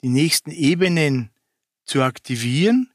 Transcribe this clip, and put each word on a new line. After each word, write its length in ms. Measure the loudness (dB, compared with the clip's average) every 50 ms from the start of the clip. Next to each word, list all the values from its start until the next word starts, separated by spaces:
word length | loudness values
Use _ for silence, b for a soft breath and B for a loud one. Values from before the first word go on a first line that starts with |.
die 80 | -2 0
nächsten 420 | 0 0 0 0 0 -2 _ -8
Ebenen 800 | -8 -2 0 0 2 2 2 0 2 2 2 2 0 -2 -4 -6 _ _ _ _ _ _ _ _ _ _ _
zu 160 | -4 -2 0
aktivieren, 880 | 0 0 -2 -6 _ -8 -8 -6 -4 -2 0 2 2 2 2 2 0 -4 _